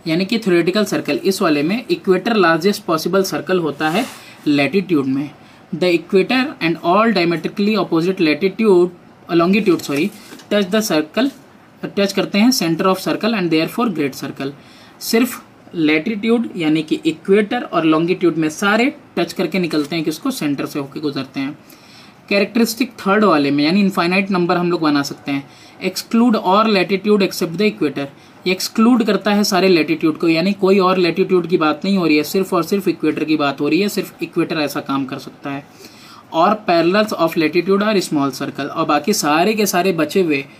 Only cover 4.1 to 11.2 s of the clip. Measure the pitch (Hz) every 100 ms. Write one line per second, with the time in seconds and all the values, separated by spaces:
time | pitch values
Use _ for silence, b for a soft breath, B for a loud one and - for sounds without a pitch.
4.1 | B B B - 143 143 190 180 160 131
5.1 | 135 147 - B B B 160 180 180 -
6.1 | 196 180 254 262 - 165 165 170 190 226
7.1 | 196 170 170 165 - 202 220 233 165 170
8.1 | 185 160 147 196 185 220 185 175 - -
9.1 | - - 170 170 202 196 165 - 143 190
10.1 | B B B - 208 190 220 214 160 151
11.1 | -